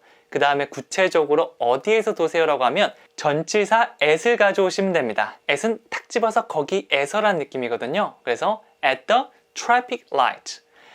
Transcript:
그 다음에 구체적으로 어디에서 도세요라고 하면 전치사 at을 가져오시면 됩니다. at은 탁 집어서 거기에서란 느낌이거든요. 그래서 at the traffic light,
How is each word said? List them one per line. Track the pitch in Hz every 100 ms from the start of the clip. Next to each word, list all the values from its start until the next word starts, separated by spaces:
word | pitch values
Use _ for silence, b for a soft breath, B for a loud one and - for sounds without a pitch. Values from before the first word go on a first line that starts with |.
| b b b
그 | 139
다음에 | 143 143 143
구체적으로 | - - - 185 170 143 151 160 -
어디에서 | 120 135 208 220 214 190
도세요라고 | 160 170 160 151 123
하면 | 165 175 - b -
전치사 | 156 147 165 208 190 226 233 -
at을 | - 233 240 233
가져오시면 | 202 196 185 202 190
됩니다. | 170 120 104 104 - -
at은 | 143 226 226 -
탁 | - -
집어서 | 226 220 220 220
거기에서란 | 156 139 196 - 139 139 208 214 175
느낌이거든요. | 139 131 120 117 117 180 185 -
그래서 | 127 - 175 214 b b
at | 139 131 -
the | 233 269 b b
traffic | - - 247 247 240 -
light, | 139 117 - - - _ b b